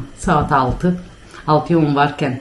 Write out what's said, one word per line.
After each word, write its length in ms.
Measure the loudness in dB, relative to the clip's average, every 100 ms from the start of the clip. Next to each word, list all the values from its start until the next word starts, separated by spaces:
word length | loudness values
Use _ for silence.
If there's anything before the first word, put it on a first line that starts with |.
| -8 -6
Saat 340 | 0 0 2
altı. 440 | 0 0 0 -2 -2 -8 -20 -20 -12 0
Altıya 320 | 0 2 2
on 160 | 2
varken 460 | 2 0 0 -4 -4